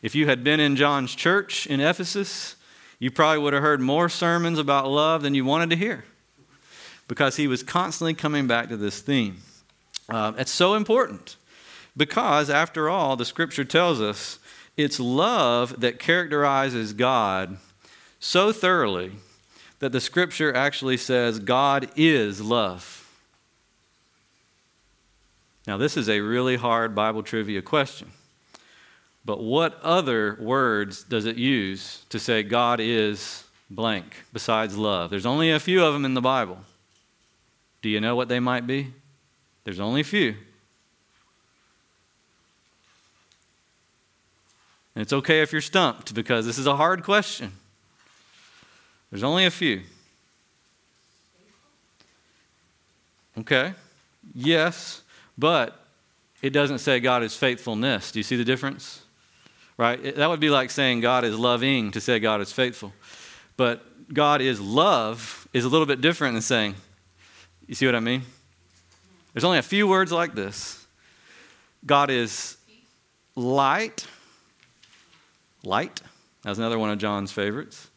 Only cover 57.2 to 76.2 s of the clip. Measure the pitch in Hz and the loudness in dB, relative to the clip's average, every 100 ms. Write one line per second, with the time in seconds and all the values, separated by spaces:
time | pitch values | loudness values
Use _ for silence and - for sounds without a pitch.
57.2 | 117 - 135 123 - 107 127 113 - 110 | 0 0 0 0 -4 -2 0 -2 -4 -6
58.2 | 104 123 117 127 139 135 - - _ _ | -2 -2 0 0 -2 -8 -16 -18 _ _
59.2 | _ _ _ _ _ _ 117 127 139 143 | _ _ _ _ _ _ 0 0 -6 0
60.2 | 151 165 151 143 131 - 135 120 117 127 | 0 2 2 2 2 0 2 2 2 2
61.2 | 120 110 123 120 131 135 110 104 110 120 | 2 0 2 2 2 0 0 -4 -2 0
62.2 | 110 107 98 - 127 120 104 98 - - | 2 0 -2 -2 -2 -2 -16 -18 -20 -20
63.2 | - - - - 123 117 - - - 143 | -20 -20 -20 -2 0 0 -10 -20 -8 0
64.2 | 147 147 131 117 98 120 180 156 110 113 | 4 4 2 -2 -2 2 4 4 0 -6
65.2 | 113 - - 131 120 151 151 135 143 170 | -12 -14 -6 -2 2 2 2 2 2 2
66.2 | 143 113 110 123 107 98 - _ _ _ | -2 -2 0 0 0 -6 -16 _ _ _
67.2 | - - - _ - 120 131 120 113 127 | -20 -20 -20 _ -14 -2 0 2 0 -4
68.2 | 127 - _ _ _ _ _ _ _ _ | -6 -20 _ _ _ _ _ _ _ _
69.2 | _ - 160 175 120 196 208 190 185 165 | _ -2 0 2 0 2 4 4 2 0
70.2 | 170 120 98 101 - - - _ _ _ | -2 -4 -8 -8 -12 -14 -20 _ _ _
71.2 | _ - - _ _ _ 131 143 143 127 | _ -20 -20 _ _ _ 2 2 4 2
72.2 | 113 - - - _ - _ _ _ _ | -2 -4 -10 -12 _ -20 _ _ _ _
73.2 | _ - 123 135 135 160 220 - - - | _ -6 0 2 4 2 -2 -10 -16 -20
74.2 | _ _ _ _ _ _ _ _ _ _ | _ _ _ _ _ _ _ _ _ _
75.2 | _ _ _ _ - 98 160 - - _ | _ _ _ _ -4 -2 -2 -10 -18 _